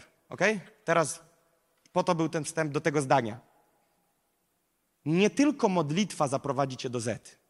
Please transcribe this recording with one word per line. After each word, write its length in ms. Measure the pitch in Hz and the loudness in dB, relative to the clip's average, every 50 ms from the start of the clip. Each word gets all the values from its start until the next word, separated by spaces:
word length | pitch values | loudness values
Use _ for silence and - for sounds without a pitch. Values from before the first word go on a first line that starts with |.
| - - _ _ _ - | -20 -20 _ _ _ -14
okej? 320 | - - 170 208 220 190 147 - - _ _ | -4 0 0 0 0 0 -4 -12 -18 _ _
Teraz 360 | - 165 170 156 131 - - - _ _ _ _ _ _ _ _ _ _ _ _ _ - | 0 2 2 2 0 -2 -10 -14 _ _ _ _ _ _ _ _ _ _ _ _ _ -2
po 120 | 175 175 | 0 0
to 100 | 185 180 | 2 2
był 140 | 160 165 156 | 2 0 0
ten 160 | - 165 147 | -2 -4 -6
wstęp 280 | - - 160 160 151 139 | -4 -4 -4 -4 -2 -2
do 80 | 151 | -2
tego 220 | - 165 139 156 139 | 0 0 0 0 2
zdania. 360 | 131 143 135 120 110 110 117 - _ _ _ _ _ _ _ _ _ _ _ _ _ _ _ _ _ _ _ _ _ _ _ _ _ _ _ _ _ _ _ - | 2 2 2 2 0 -4 -10 -14 _ _ _ _ _ _ _ _ _ _ _ _ _ _ _ _ _ _ _ _ _ _ _ _ _ _ _ _ _ _ _ -4
Nie 260 | 143 160 175 202 208 | 0 2 2 2 2
tylko 380 | 208 - 277 302 240 - - 214 | 4 2 2 2 2 2 0 0
modlitwa 600 | 185 180 156 139 151 180 214 - - - 156 139 | 2 2 0 0 0 -2 -2 -2 -2 -2 -2 0
zaprowadzi 480 | 135 131 - 139 135 127 139 135 131 | 0 -2 -2 -2 -2 -2 -2 -2 -4
cię 140 | 117 - 139 | -6 -8 -6
do 100 | 120 123 | -4 -4
Z. 380 | 107 120 104 - - - - _ _ _ | -4 -4 -4 -6 -8 -16 -20 _ _ _